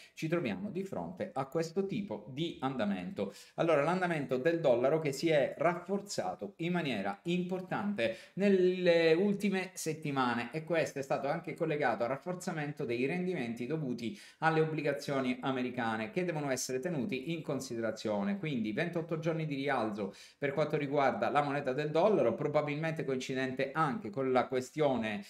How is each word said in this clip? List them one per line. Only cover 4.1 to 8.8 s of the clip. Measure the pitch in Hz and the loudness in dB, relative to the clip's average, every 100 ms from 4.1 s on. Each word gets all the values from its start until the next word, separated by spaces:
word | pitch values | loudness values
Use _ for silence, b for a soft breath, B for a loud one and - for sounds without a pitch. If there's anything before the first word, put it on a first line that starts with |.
| 160 131 127 | 0 0 0
del | 165 165 | 2 4
dollaro | 143 120 131 160 | 4 6 6 4
che | 151 | 2
si | 135 165 | 0 2
è | 151 120 - | 4 4 2
rafforzato | 160 175 - 196 - - 92 90 101 - | 0 0 -2 -4 -4 -4 -4 -4 -8 -4
in | 165 | -2
maniera | 180 139 107 98 101 | 0 0 -2 -2 -4
importante | 170 180 180 185 180 135 104 104 117 - B | -2 0 0 -4 -4 -4 -2 0 0 0 B
nelle | - 202 190 180 185 | 0 4 6 6 4